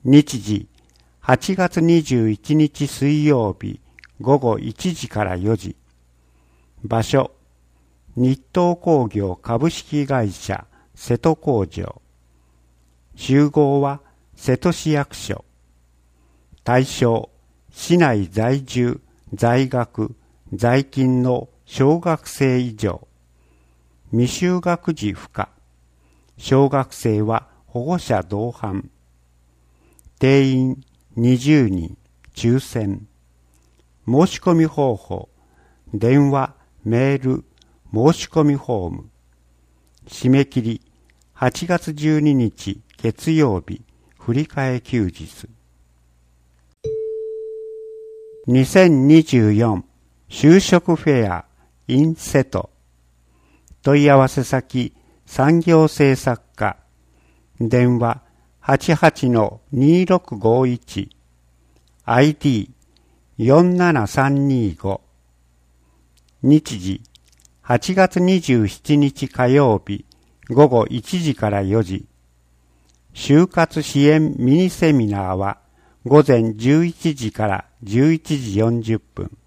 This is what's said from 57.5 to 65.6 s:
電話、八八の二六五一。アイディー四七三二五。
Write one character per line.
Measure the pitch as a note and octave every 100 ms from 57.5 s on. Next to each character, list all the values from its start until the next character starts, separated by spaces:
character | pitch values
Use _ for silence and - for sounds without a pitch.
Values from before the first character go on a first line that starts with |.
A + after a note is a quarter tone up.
| _
電 | A#2 B2 B2 B2
話、 | A#2 - _ _ _ _
八 | - C#3 -
八 | D3+ D#3+ - B2+
の | A#2 G#2 A2 _
二 | C3+ C#3+ F3 F#3
六 | F#3 - A2
五 | A2+ A#2+ C3
一。 | B2 - G2 G2 _ _ _ _ _ _ _ _ _
ア | - A#2+
イ | D3
デ | D3
ィ | D3 A#2 -
ー | _ _ _ _ _ _ -
四 | A#2 D3 F3+ F3+
七 | F3 D3 G#2
三 | - C3+ C#3 C#3
二 | C3 G#2 D#2
五。 | G2 G2 _ _ _ _ _ _